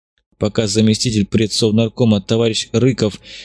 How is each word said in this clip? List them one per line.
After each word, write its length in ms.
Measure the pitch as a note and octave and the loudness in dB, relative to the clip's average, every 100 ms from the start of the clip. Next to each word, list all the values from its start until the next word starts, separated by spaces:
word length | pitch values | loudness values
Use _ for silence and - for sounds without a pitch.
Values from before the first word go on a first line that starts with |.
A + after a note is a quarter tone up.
| _ _ _ - | _ _ _ -6
Пока 300 | G#2+ A#2 G#2+ | -4 -2 0
заместитель 580 | G#2+ A2 G2+ B2+ G#2+ G2 | 2 2 2 0 0 0
предсовнаркома 960 | G#2+ G#2+ - A2+ G#2+ A2+ - A#2+ G#2 | 0 -2 0 0 2 0 0 2 2
товарищ 480 | - A2+ A#2 G#2+ - | 0 0 0 -2 -4
Рыков 500 | A2+ B2+ A#2 G#2+ - - - | 0 0 0 -2 -4 -20 -20